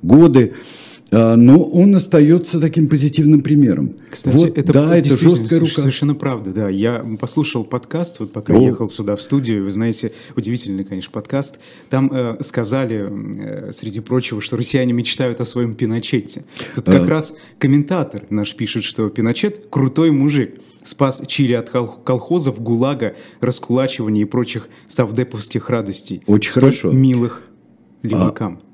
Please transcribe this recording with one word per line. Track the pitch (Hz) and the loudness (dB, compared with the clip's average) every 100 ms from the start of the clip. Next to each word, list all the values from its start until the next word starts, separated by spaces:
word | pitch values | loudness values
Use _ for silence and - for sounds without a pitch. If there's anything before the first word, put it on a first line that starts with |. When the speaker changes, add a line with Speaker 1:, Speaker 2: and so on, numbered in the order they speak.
Speaker 1:
годы, | 85 135 170 131 117 - - - - - _ | 4 8 8 6 4 -2 -18 -20 -20 -20 _
а, | 110 113 113 | 2 4 6
но | 120 156 | 8 8
он | - 175 202 | 6 4 4
остается | 190 - 165 147 170 170 170 | 4 4 4 6 4 2 -2
таким | 156 165 151 | 0 0 2
позитивным | 151 143 - 151 151 | 2 2 2 4 4
примером. | 139 147 127 76 67 - - | 4 4 4 2 -4 -8 -14
Speaker 2:
Кстати, | - - 131 | -6 2 4
Speaker 1:
Вот, | 165 156 | 4 2
Speaker 2:
это | 139 | 2
Speaker 1:
да, | 135 156 | 4 4
это | 170 143 | 4 4
Speaker 2:
действительно | 131 170 170 | 4 4 4
Speaker 1:
жесткая | 113 165 | 2 0
Speaker 2:
соверш-, | 160 | 2
Speaker 1:
рука. | - | 0
Speaker 2:
совершенно | 139 - 143 | -2 0 -2
правда, | 147 139 120 101 | -2 -4 -6 -6
да. | 95 101 | -4 -2
Я | 98 113 117 113 110 | 0 -2 -2 -6 -8
послушал | 127 - 139 120 | -4 -2 -2 -4
подкаст, | 107 123 - 160 175 - | -6 -8 -6 -6 -6 -8
вот | 110 | -12
пока | 110 104 | -10 2
Speaker 1:
О. | 110 | 4
Speaker 2:
ехал | 127 120 104 | 4 2 -4
сюда | - 101 101 | -4 -4 -4
в | |
студию, | - 139 120 104 | -2 -2 0 -2
вы | 98 | -4
знаете, | 98 113 110 113 - - - | -4 -4 -4 -8 -10 -12 -8
удивительный, | 104 123 101 95 | -6 -6 -6 -8
конечно, | 95 95 - | -8 -10 -10
подкаст. | - - 139 143 - - - _ | -14 -8 -6 -6 -12 -20 -20 _
Там, | 131 135 | -2 0
э, | 131 117 110 | -2 -4 -6
сказали, | - - 107 135 123 110 | -8 -6 -4 -4 -4 -6
м, | 98 101 104 104 | -6 -10 -12 -12
э, | 104 104 101 | -12 -12 -14
среди | - 110 104 | -14 -12 -12
прочего, | 107 127 127 107 | -4 -4 -2 -8
что | - 117 | -8 -6
россияне | - 135 123 | -2 -2 0
мечтают | 120 117 - 127 117 | -2 -4 -4 -4 -4
о | 120 | -6
своем | 123 117 107 | -4 -6 -4
Пиночете. | 117 113 - 123 - - - - - | -4 -4 -4 -4 -4 -12 -16 -18 -12
Тут | - | -6
как | - 185 - | 2 4 4
Speaker 1:
А. | |
Speaker 2:
раз | 160 - - - _ | 0 -4 -10 -20 _
комментатор | 135 143 143 185 - 101 - | 0 2 0 -4 -4 -8 -6
наш | 104 104 | -6 -6
пишет, | - 110 117 | -6 -6 -6
что | - - 107 | -8 -6 -4
Пиночет – | 120 113 - 208 208 - | -2 -2 -2 -4 -6 -6
крутой | 139 131 151 165 | -2 0 2 2
мужик, | 143 147 143 110 - - _ | 2 2 0 -4 -8 -20 _
спас | - - 135 131 123 | -16 -2 -2 -2 -8
Чили | - 131 | -2 0
от | 120 113 | 0 -2
кол-, | 127 117 - | -4 -4 -8
колхозов, | - 127 - 175 135 110 | -4 -4 -2 -2 -2 -4
гулага, | 117 117 131 135 110 - - - | -4 0 0 -2 -6 -8 -18 -6
раскулачивания | 123 123 - 123 131 - 110 107 | -4 -4 -2 -2 -2 -4 -4 -2
и | 104 | -2
прочих | 123 120 113 - - _ | -2 -4 -8 -12 -20 _
совдеповских | - 110 113 123 110 - 113 - | -4 -2 -4 -6 -8 -8 -6 -4
радостей. | 117 101 92 - 90 - | -4 -4 -10 -10 -10 2
Speaker 1:
Очень | 104 - | 2 2
Speaker 2:
Столь | 127 | 4
Speaker 1:
хорошо. | 135 123 90 | 4 4 0
Speaker 2:
милых | 131 135 123 117 - - _ _ _ _ _ | 2 4 2 -2 -6 -18 _ _ _ _ _
Speaker 1:
А, | 117 | -4
Speaker 2:
левакам. | - 185 - 104 - _ | 0 0 -2 -8 -10 _